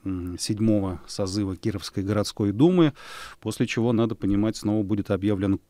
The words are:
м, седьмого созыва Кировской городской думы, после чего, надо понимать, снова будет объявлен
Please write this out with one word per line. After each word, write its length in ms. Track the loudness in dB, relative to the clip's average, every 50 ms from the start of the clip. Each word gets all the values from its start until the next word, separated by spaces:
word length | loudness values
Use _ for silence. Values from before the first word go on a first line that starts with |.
| -8
м, 320 | -6 -6 -6 -6 -8 -6
седьмого 640 | -6 -4 -4 -2 2 2 4 4 2 0 -2 -6 -8 -10
созыва 480 | -10 -6 -6 -4 -2 -2 -2 -2 -4 -4
Кировской 480 | -4 -4 -4 -4 -4 -8 -8 -6 -4 -2
городской 480 | 0 0 0 0 -2 -2 0 0 0
думы, 420 | 4 4 4 6 6 6 4 4 2 -2 -12 -16 -16 -16 -16 -16 -16 -8
после 240 | -8 -6 -2 -2 -2
чего, 280 | 0 0 0 2 2 4
надо 200 | 4 2 0 0
понимать, 440 | -2 0 2 2 2 2 0 -2
снова 260 | -2 -2 0 0 0 0
будет 260 | 0 -2 -2 0 0
объявлен 480 | -2 0 0 0 0 0 0 0 0 -2 -4 _